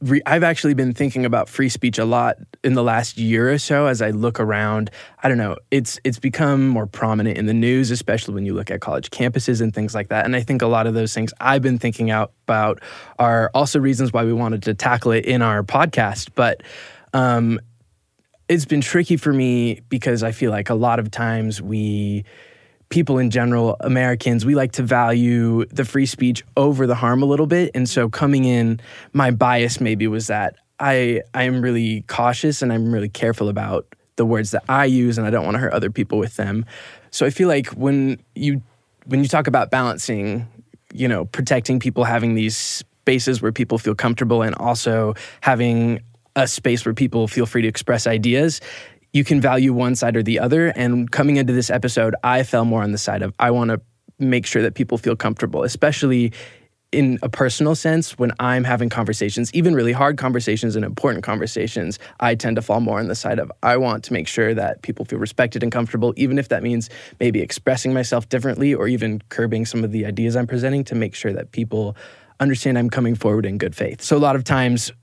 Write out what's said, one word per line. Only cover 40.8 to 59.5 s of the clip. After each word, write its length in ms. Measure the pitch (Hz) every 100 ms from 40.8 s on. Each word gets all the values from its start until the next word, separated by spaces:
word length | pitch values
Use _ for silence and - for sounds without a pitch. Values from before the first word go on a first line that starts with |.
| _
you 160 | 101 127
know, 160 | 101 90
protecting 560 | - 135 127 113 127
people, 240 | 127 123 120
having 300 | 117 117 110
these 200 | 110 110
spaces 840 | - - - _ - 131 131 123
where 100 | 113
people 280 | 113 117 117
feel 160 | 110 107
comfortable 480 | 120 117 120 117
and 120 | 113 -
also 580 | 120 120 120 113 107 107 - -
having 580 | - 120 120 117 117 117 - _ _ -
a 100 | 123
space 380 | - - 120 120
where 80 |
people 340 | 117 131 117 110
feel 200 | - 113
free 160 | 131
to 40 | 113
express 400 | - - 117 117
ideas, 540 | 113 117 127 160 147 - - - - _
you 100 | 143
can 180 | 139 147
value 320 | 127 131 131
one 220 | 123 123 127
side 200 | 117 113
or 60 |
the 160 | 107 117
other. 300 | 120 160 170
And 420 | - 123 123 120
coming 280 | - 143 143
into 160 | 127
this 180 | 123 123
episode, 420 | 123 123 120 113 110
I 200 | 123 127
fell 220 | 131 120 117
more 180 | 113
on 80 | 104
the 80 | 104
side 240 | - 98
of, 100 | 95 -
I 100 | 120
wanna 320 | 120 117 110 - _ _ -
make 260 | 135 123 -
sure 160 | 117
that 140 | 107 -
people 240 | 120 117
feel 160 | 117 113
comfortable, 480 | 117 110 95 73
especially 720 | 69 - 151 147 139 127 117 - - - _ _ -
in 280 | 143 135 123
a 60 | 127
personal 480 | - 131 - 151 160
sense, 420 | 160 160 160 -
when 140 | 120 -
I'm 240 | 123 127
having 260 | 123 120 120
conversations, 640 | 117 107 104 104 113 120